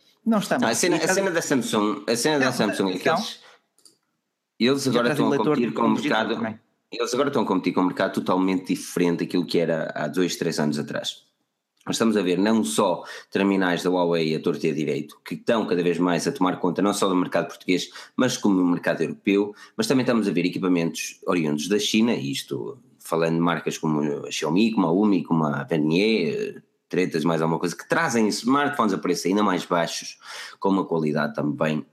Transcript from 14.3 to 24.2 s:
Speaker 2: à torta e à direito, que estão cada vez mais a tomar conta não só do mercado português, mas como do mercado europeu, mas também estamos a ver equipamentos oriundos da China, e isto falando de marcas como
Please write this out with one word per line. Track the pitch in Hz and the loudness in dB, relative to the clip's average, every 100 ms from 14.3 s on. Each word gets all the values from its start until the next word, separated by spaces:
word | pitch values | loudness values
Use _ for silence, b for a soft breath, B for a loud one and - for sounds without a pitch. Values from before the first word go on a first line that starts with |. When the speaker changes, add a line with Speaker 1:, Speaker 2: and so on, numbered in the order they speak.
| 80 | 0
Speaker 2:
à | |
torta | - 76 80 | -2 0 -2
e | |
à | |
direito, | 73 76 73 76 - | -2 -2 -4 -6 -14
que | - | -12
estão | 80 - 113 98 | -8 0 0 0
cada | 87 | 0
vez | 87 85 | 0 2
mais | 90 85 - | 0 0 -2
a | |
tomar | - 90 85 | 0 -2 0
conta | 90 80 | -2 0
não | 101 | 0
só | 98 101 | 2 2
do | 90 | 2
mercado | 87 92 85 | 2 0 -2
português, | - - 90 - B B | -8 -2 -2 -2 B B
mas | - 127 - | -2 -2 0
como | 104 95 | 2 2
do | 90 | 2
mercado | 85 85 76 | 0 0 -2
europeu, | 76 71 - 98 104 B B - | -2 -2 0 2 0 B B -6
mas | - | 0
também | 135 | 2
estamos | 123 120 101 | 2 2 2
a | |
ver | 85 | 0
equipamentos | 87 85 90 87 82 80 - - - | 0 0 2 2 2 -4 -10 -8 -2
oriundos | 92 78 73 85 | 0 0 -2 0
da | 104 | 0
China, | - 107 117 | 2 2 2
e | 82 67 | 0 -4
isto | 67 - 67 57 - _ _ | -6 -6 -8 -8 -12 _ _
falando | - 82 82 82 | -4 0 0 2
de | |
marcas | 85 82 80 76 | 0 0 -4 -4
como | 80 76 73 71 | -2 0 -2 -4